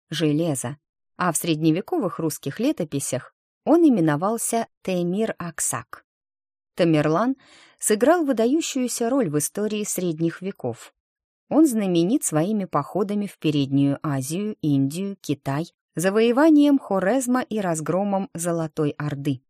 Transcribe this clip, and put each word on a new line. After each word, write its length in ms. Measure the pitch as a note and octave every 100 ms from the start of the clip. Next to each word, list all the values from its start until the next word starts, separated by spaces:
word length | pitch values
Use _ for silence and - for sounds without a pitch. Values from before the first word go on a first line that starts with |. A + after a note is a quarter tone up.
| -
железо, 680 | D3+ D#3 D3 E3+ C3+ - D3 _ _ _ -
а 160 | F3+
в 40 | E3
средневековых 840 | F3 D#3 D#3+ D#3+ - F4+ F#3+ -
русских 420 | D#3+ - C#3 C#3+
летописях 760 | B3+ D#4 D#3 C#3 - B2 - _ _ _
он 220 | - E4+ D#4+
именовался 800 | A3 D#3 D3 F#3+ A3+ - A#3 - _
Темир 520 | - F3+ F3 F#3+ A3 -
Аксак. 680 | F3 - - A#2 - - _ _ _ _ _ _ _
Тамерлан 600 | - E3+ D3+ D3+ D#3+ A#3+ C4+ _ - - _
сыграл 460 | - G#3+ B3 F4
выдающуюся 840 | C#4+ A3 A#3 D#4 - C4 B3 - A#3
роль 180 | C4+ F#3
в 100 | D3
истории 460 | - - G#3+ G#3
средних 560 | G#3 - F3+ D#3 E3 -
веков. 540 | F#3 - B2 A#2 - _ _ _ _ _ -
Он 180 | C4 D#4+
знаменит 580 | A3 F#3+ F3 E3+ D4
своими 400 | - D3+ F3+ G#3+
походами 640 | F#3 D3+ - F3 G3+ G#3 G3+
в 120 | -
Переднюю 600 | D#3 D3 C#3 C#3 C#3 C#3
Азию, 540 | D#3 C3+ C3 E3+ G#3 G#3
Индию, 540 | D#3 C#3 C#3 D#3+ G3 G3
Китай, 460 | - C#3 - C#3 F3 _ _ -
завоеванием 840 | F#3 G#3 A#3 A#3+ D#4+ D4 D4 C4+
Хорезма 640 | - G3 F3 C4+ B3 B3+
и 180 | - G#3+
разгромом 680 | F#3 D#3+ D3+ F3 G3+ G3 G3
Золотой 560 | E3+ E3+ E3+ D#3+ - D3 -
Орды. 460 | D3 C#3 C#3+ C3